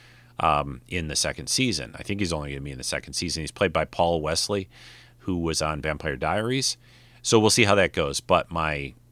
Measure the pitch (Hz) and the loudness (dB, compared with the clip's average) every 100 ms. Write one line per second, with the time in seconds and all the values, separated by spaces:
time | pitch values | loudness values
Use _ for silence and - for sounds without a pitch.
0 | - - - - 85 73 71 65 - 90 | -20 -20 -18 -2 2 2 0 -8 -8 -6
1 | 78 71 76 71 76 - 127 82 60 - | -4 -2 -2 -4 -4 -2 0 -2 -6 -10
2 | - 101 92 80 73 69 71 65 65 71 | -6 -4 -2 -4 -6 -8 -8 -10 -6 -6
3 | 71 71 87 73 76 - 92 80 78 - | -6 -6 -4 -4 -6 0 0 2 -2 0
4 | 85 85 76 85 - 101 95 - - - | 0 2 0 -2 0 -2 -4 -12 -20 -20
5 | - _ - 90 82 78 78 76 76 73 | -20 _ -6 -2 -2 -2 -2 -2 -4 -4
6 | 80 67 78 92 113 131 127 - - - | -4 -2 -2 -2 -2 -2 -2 -4 -12 -20
7 | - - - 113 107 113 107 101 90 - | -20 -12 4 6 6 6 6 6 4 2
8 | 76 71 - 90 - 82 78 73 69 - | -2 -2 2 2 2 -2 -2 -2 -6 -12
9 | _ | _